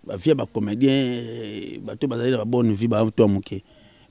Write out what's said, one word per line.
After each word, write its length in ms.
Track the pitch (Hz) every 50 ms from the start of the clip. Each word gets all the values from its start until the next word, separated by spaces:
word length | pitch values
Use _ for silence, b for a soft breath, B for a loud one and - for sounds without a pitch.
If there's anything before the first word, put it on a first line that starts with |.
| -
ba 120 | - 104
vie 180 | 95 90 160 156
ba 120 | 131 -
comédien, 1300 | - _ 113 104 104 104 117 131 135 135 139 135 123 120 120 120 113 117 117 113 104 107 104 - - - -
ba 140 | - 104 107
to 100 | 113 -
bazali 240 | 139 120 117 117 127
na 80 | 131 117
ba 60 | 107
bonne 280 | 113 123 123 123 113
vie 160 | 107 98 113 117
ba 160 | 113 104 113 110
to 160 | - - 113 104
moke. 340 | 101 98 98 - - 95 b b b b b b b b b b